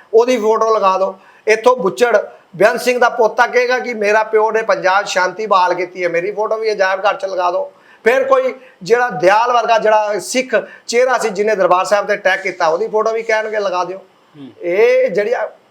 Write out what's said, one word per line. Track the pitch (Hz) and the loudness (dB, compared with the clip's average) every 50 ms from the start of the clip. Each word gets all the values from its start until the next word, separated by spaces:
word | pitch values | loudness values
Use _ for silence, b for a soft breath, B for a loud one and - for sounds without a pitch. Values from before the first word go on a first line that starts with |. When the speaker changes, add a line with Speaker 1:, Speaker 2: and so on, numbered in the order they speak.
| B B - | B B 2
Speaker 1:
ਉਹਦੀ | 220 240 247 254 233 | 4 4 4 2 0
ਫੋਟੋ | 208 220 220 214 220 226 220 214 | 0 0 0 2 2 0 0 2
ਲਗਾ | 196 190 190 185 | 2 2 2 0
ਦਿਓ। | 190 196 190 b b b b b b 214 | -2 -2 -4 b b b b b b 0
ਇੱਥੋਂ | 214 220 220 247 254 - | 0 2 4 2 2 2
ਬੁੱਚੜ | 190 190 180 - 240 240 220 202 - B B B B B - | 0 -4 0 0 2 2 2 0 0 B B B B B -2
ਬੇਅੰਤ | 160 185 220 247 233 | 2 2 2 2 0
ਸਿੰਘ | - 247 247 247 | 0 -2 2 2
ਦਾ | 247 233 | 2 2
ਪੋਤਾ | 233 247 226 214 220 - 240 226 | 2 2 0 0 2 0 0 2
ਕਹੇਗਾ | 202 240 247 240 254 247 | 2 0 0 2 0 -2
ਕਿ | 214 247 240 | -2 -6 -6
ਮੇਰਾ | 220 208 202 214 220 214 | -2 0 0 2 2 0
ਪਿਓ | 214 - 214 214 220 | 0 0 0 0 2
ਨੇ | 214 220 | 0 -2
ਪੰਜਾਬ | 220 - 190 170 170 185 185 202 208 | 0 0 -2 0 0 0 0 0 0
ਸ਼ਾਂਤੀ | 202 - - 269 269 - - 220 | -2 -2 -2 -2 -2 -2 -6 -4
ਬਹਾਲ | 208 202 190 180 175 175 | 0 2 2 2 2 0
ਕੀਤੀ | 170 185 175 175 185 180 | -2 -4 -6 -6 -6 -4
ਹੈ, | 170 | -2
ਮੇਰੀ | 165 170 175 202 | -2 -2 -4 -4
ਫੋਟੋ | 208 190 214 214 220 220 | -4 -6 -4 -4 -4 -4
ਵੀ | 220 220 | -4 -4
ਅਜਾਇਬ | 208 190 190 190 196 190 | -2 0 0 0 0 0
ਘਰ | 190 208 185 | -2 -2 -2
'ਚ | - - | -2 -6
ਲਗਾ | 190 190 180 180 180 | -6 -4 -4 -2 -2
ਦਿਓ। | 180 190 190 190 b b b b b b - | -2 -4 -6 -8 b b b b b b 0
ਫਿਰ | 220 247 269 262 | 0 0 2 2
ਕੋਈ | - 262 262 262 254 247 B B B B B 185 | 2 2 2 2 0 -4 B B B B B -2
ਜਿਹੜਾ | 170 226 240 247 247 | 0 0 2 2 -2
ਦਿਆਲ | 196 156 165 180 202 220 233 247 247 | -2 0 2 4 4 4 4 2 2
ਵਰਗਾ | 240 220 226 233 220 | 0 2 2 2 2
ਜਿਹੜਾ | 180 214 214 214 214 208 214 202 | 4 4 2 2 2 0 -4 -6
ਸਿੱਖ | - - - 262 254 254 233 202 B B B B B - | -6 -4 -4 -4 -2 0 -2 -2 B B B B B -4
ਚਿਹਰਾ | 233 233 254 262 247 220 | 0 0 0 2 0 0
ਸੀ, | - 226 | -2 -4
ਜਿਹਨੇ | 196 185 208 214 220 | -4 -2 -2 0 2
ਦਰਬਾਰ | 190 185 170 180 180 185 | 2 2 2 2 2 2
ਸਾਹਿਬ | 180 208 202 196 202 | 2 0 0 0 -2
ਤੇ | 208 | -4
ਅਟੈਕ | 196 - 185 185 190 | -2 0 0 0 0
ਕੀਤਾ, | 190 196 - - 175 160 | -2 -8 -4 -2 0 0
ਉਹਦੀ | 160 175 220 214 | 0 0 -2 -2
ਫੋਟੋ | 185 214 214 220 | -2 -2 -2 -2
ਵੀ | 226 226 220 | -2 -4 -2
ਕਹਿਣਗੇ | 226 220 214 214 214 214 214 | -2 -2 -2 -2 -4 -4 -4
ਲਗਾ | 202 190 180 180 180 | -4 -2 -2 -4 -4
ਦਿਓ। | 170 190 190 - _ _ _ _ _ _ 147 | -6 -8 -12 -16 _ _ _ _ _ _ -20
Speaker 2:
ਹੂੰ। | 139 123 110 - | -20 -20 -18 -10
Speaker 1:
ਇਹ | 180 175 175 202 226 240 254 254 254 247 | -6 -2 0 2 2 4 4 2 0 0
ਜਿਹੜੀ | 180 202 208 220 240 | 0 -2 -2 -2 -4
ਆ | 226 214 - - _ _ _ | -4 -6 -8 -10 _ _ _